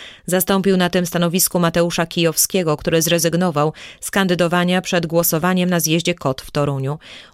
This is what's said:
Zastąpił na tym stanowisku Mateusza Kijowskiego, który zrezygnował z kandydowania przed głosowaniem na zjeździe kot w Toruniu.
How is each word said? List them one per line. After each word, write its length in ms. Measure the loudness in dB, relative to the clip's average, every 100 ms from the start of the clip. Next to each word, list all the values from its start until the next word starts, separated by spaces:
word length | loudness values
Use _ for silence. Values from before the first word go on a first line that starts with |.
| -20 -14 -2
Zastąpił 500 | 0 2 2 4 2
na 140 | 2
tym 160 | 0 0
stanowisku 540 | 0 0 0 0 0
Mateusza 460 | 0 2 0 0 -4
Kijowskiego, 680 | 0 0 0 0 0 0 -2
który 260 | 0 0
zrezygnował 680 | 2 0 0 0 0 0 0 -2 -18 -14
z 100 | -4
kandydowania 720 | -2 0 2 2 2 2 0
przed 240 | 0 -2 0
głosowaniem 640 | 0 0 0 0 0 2
na 100 | 0
zjeździe 340 | 2 0 0
kot 280 | -2 -2 -4
w 80 | -4
Toruniu. 480 | -2 -2 -2 -6 -8 -12 -20 -14